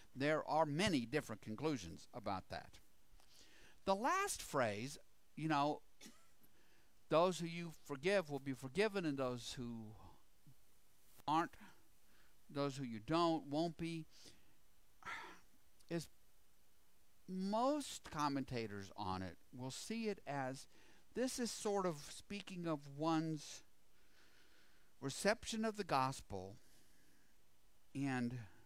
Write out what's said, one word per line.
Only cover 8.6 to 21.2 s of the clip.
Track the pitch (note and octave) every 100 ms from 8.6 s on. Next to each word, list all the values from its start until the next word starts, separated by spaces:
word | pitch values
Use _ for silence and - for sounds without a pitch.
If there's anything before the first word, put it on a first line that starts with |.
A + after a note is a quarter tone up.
| C3 C#3 G#3+ G3+
and | E3 C3+
those | C3 B2 A#2 -
who | A#2+ A#2 A2 G#2+ F2+ - - - - - - - - - - - -
aren't, | D#3 - - G#3 - - - - - - - -
those | C#3+ C#3+ C3+
who |
you | C3 A2+
don't | G#2+ D#3+ E3+ D#3+ C#3+
won't | C#3+ E3+ D#3+
be," | E3+ E3 D#3+ - - - - - - - - - - - - - - - - - -
is, | E3+ - - - - - - - - - - - - -
most | F#3 F#3+ G#3+ C4 D4+ C4+ - -
commentators | D#3 D3 C#3 C3 B2 A2+ G2+ G2 -
on | G2+ F#2
it | F#2 E2 -
will | B2+ C3
see | - - A3 A3
it | G3 -
as, | C#3+ C3 C#3 - - - - -
this | -